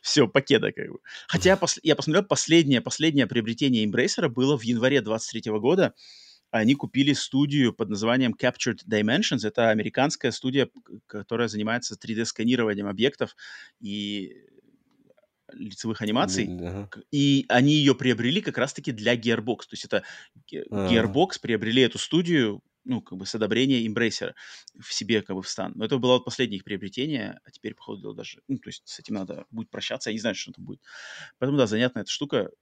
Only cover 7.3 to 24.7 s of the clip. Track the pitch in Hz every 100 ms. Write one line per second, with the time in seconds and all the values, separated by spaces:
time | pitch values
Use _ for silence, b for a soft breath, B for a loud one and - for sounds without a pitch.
7.3 | 135 143 143 120 - 104 104 113 127 127
8.3 | - 127 - 123 110 - 110 107 147 220
9.3 | 127 107 - 113 107 107 127 143 - 127
10.3 | - 131 135 123 - _ 107 _ 107 98
11.3 | 113 117 107 107 120 - 104 - 110 113
12.3 | - 113 123 110 101 101 98 127 - 117
13.3 | - B B B _ 104 104 101 104 92
14.3 | - _ _ _ _ _ _ _ _ _
15.3 | _ - - 104 98 113 107 107 117 180
16.3 | 95 101 90 87 98 101 - - 147 143
17.3 | 139 - 123 139 151 139 127 127 113 120
18.3 | 180 - - 131 - - 113 107 123 117
19.3 | 117 110 107 - - - 104 B B B
20.3 | _ _ 165 - 104 95 113 110 127 185
21.3 | - - 110 110 123 120 120 - 160 170
22.3 | 160 113 101 _ _ - 117 - 92 95
23.3 | 113 107 110 135 127 113 104 117 - -
24.3 | - B B B